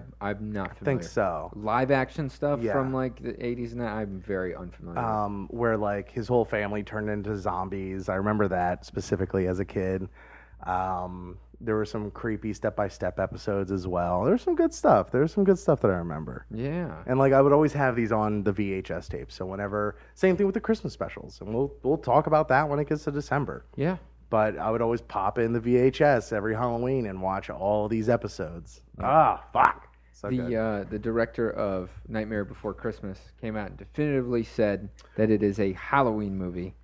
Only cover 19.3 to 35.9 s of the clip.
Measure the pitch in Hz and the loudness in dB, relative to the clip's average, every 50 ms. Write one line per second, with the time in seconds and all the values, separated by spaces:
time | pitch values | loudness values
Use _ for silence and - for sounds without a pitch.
19.3 | - - 92 92 98 98 101 98 101 104 104 104 - - - - - - - 190 | -10 -10 -8 -6 -6 -4 -4 -2 -2 -2 -2 -2 -4 -8 -14 -20 -4 2 2 2
20.3 | 180 165 202 196 190 233 - - 226 - - 117 - - 85 - - - - - | 4 4 2 2 0 0 0 0 0 0 -2 -6 -6 -6 -8 -8 -8 -12 -14 -16
21.3 | 107 - 95 101 110 120 139 139 - - - 127 156 160 - 127 120 151 156 151 | -16 -12 -8 -4 -2 -2 -2 -2 -4 -4 -2 0 0 0 2 4 4 4 4 4
22.3 | 156 151 156 - 127 139 156 147 143 147 151 - 156 151 - 147 143 143 147 - | 2 2 4 4 4 4 4 2 0 -2 -2 -2 -4 -4 -4 -4 -4 -4 -2 -2
23.3 | 131 147 135 90 67 - - - - - 139 170 185 175 - - - - - - | -2 -2 -2 -2 -6 -10 -14 -12 -6 -4 -2 -2 -2 -4 -8 -16 -20 -20 -4 0
24.3 | 120 110 107 107 95 71 87 110 113 113 117 113 120 113 - - - 101 95 101 | 2 2 4 2 0 -2 -2 0 0 2 2 0 0 -2 -4 -4 -4 -2 0 0
25.3 | - 123 117 113 117 120 113 120 123 123 127 135 127 - 156 147 135 113 - - | 0 0 2 2 0 0 2 4 4 6 6 4 4 6 6 6 6 4 2 -2
26.3 | 113 104 98 110 110 113 123 123 117 117 123 127 135 131 117 101 95 95 92 95 | -4 -2 -2 -2 0 0 0 -2 -2 -2 -2 0 0 0 -2 -2 -4 -4 -2 -2
27.3 | 95 101 - - - 82 95 101 104 107 104 104 113 113 107 120 120 117 - 101 | -2 -4 -6 -8 -6 -2 0 0 2 2 0 0 0 0 2 2 2 2 0 -4
28.3 | - - 87 78 85 85 80 - - - - _ - - - 123 143 160 151 117 | -8 -8 -8 -8 -8 -12 -14 -16 -20 -20 -20 _ -10 -4 0 4 6 6 6 6
29.3 | 95 - - - - 120 131 - - - - - _ _ _ _ _ _ - 104 | 4 0 -4 -2 4 6 6 6 4 0 -10 -20 _ _ _ _ _ _ -4 -2
30.3 | 127 127 120 120 120 110 110 110 107 101 95 85 107 104 107 117 113 117 117 117 | -2 -2 -2 0 0 0 0 0 -2 -2 -4 -4 -6 -6 -4 0 0 0 0 0
31.3 | - - 117 110 - - 107 101 95 92 90 92 - - - - 110 110 110 107 | 0 -2 -2 -2 0 -2 -2 -2 -2 -2 -4 -8 -10 -16 -12 -8 -6 -6 -4 -4
32.3 | 110 104 101 - - - - 104 92 - - 113 - - - 101 95 - - - | -4 -4 -4 -6 -8 -8 -8 -8 -6 -6 -6 -6 -6 -6 -10 -12 -12 -12 -16 -20
33.3 | - - - 113 107 107 101 95 - - 98 - - 147 147 147 139 135 123 120 | -14 -10 -8 -6 -6 -6 -6 -8 -10 -14 -18 -8 -4 -2 0 0 0 0 0 0
34.3 | 123 117 113 - - - 110 104 101 95 95 104 - - - - - - 110 107 | 0 0 -2 -2 0 2 2 2 2 0 -4 -10 -14 -18 -20 -6 0 2 4 6
35.3 | 107 98 104 101 98 107 101 98 90 87 - - | 6 6 4 2 2 2 0 0 -2 -4 -2 2